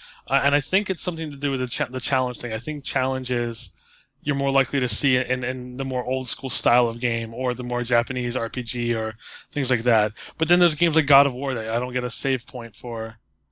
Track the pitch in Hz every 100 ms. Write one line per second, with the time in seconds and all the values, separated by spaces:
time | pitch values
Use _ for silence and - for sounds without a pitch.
0 | - - - 135 131 143 - 196 208 180
1 | - 165 160 139 143 135 127 - 131 127
2 | - 131 127 120 120 110 131 151 - 139
3 | 131 131 127 123 120 113 - _ _ _
4 | _ _ 147 139 139 135 131 143 127 -
5 | 143 127 131 127 123 131 123 123 131 127
6 | 120 131 127 - 131 - 139 120 120 117
7 | 120 117 113 117 127 120 123 120 117 120
8 | 117 127 123 120 117 - 120 123 117 113
9 | 110 110 - - - - 127 120 113 113
10 | 107 - - - 156 180 175 151 170 156
11 | 143 139 143 123 139 127 110 117 127 127
12 | 123 - 139 131 - 123 117 - 123 117
13 | 113 113 _ _ _